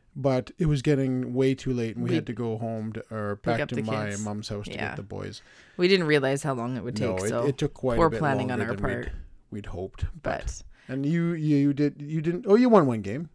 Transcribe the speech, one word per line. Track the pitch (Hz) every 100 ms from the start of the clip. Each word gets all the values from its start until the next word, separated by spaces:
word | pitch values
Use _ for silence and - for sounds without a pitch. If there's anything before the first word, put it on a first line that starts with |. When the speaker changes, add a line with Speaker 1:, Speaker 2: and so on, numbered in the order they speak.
| _ 143
Speaker 1:
but | 135 127 - -
it | 165
was | 147
getting | 135 139 135 127 123
way | 123 135
too | 131 -
late, | 123 113
and | 110
we | 120
Speaker 2:
We | 117
Speaker 1:
had | 110
to |
go | 113 117 110
home | 113 110 110
to, | 110 -
or | 110 104 101
Speaker 2:
pick |
Speaker 1:
back | - 117
Speaker 2:
up | 143
Speaker 1:
to | 117
Speaker 2:
the |
Speaker 1:
my | 110 107 107
Speaker 2:
kids. | 101
Speaker 1:
mom's | 107 104 104
house | 104 104
to |
Speaker 2:
Yeah. | - 69
Speaker 1:
get | -
the |
boys. | 98 98 98 104 - - - -
Speaker 2:
We | 180
didn't | 190 160
realize | 147 131 139
how | 147
long | 131 117 127
it |
would | 117 107
Speaker 1:
No, | 113 92
Speaker 2:
take, | 101
Speaker 1:
it, |
Speaker 2:
so | 117 139
Speaker 1:
it | 131
took | 147
quite | - 131 139
Speaker 2:
poor | 165
Speaker 1:
a |
bit | 113
Speaker 2:
planning | 151 131 127
on | 123
Speaker 1:
longer | 101
Speaker 2:
our | -
Speaker 1:
than | 131
we'd |
Speaker 2:
part. | 120 - - - - -
Speaker 1:
We'd | 107 98
hoped, | 87 95 - - -
but | - - -
Speaker 2:
But | - - - -
Speaker 1:
and | 135
you, | 143 170 170
you, | 170 151 143
you | 143
did, | 139 147 143
you | 147 156
didn't, | 156 175 -
oh, |
you | 208 254
won | 214 139
one | 110
game, | 98 123 165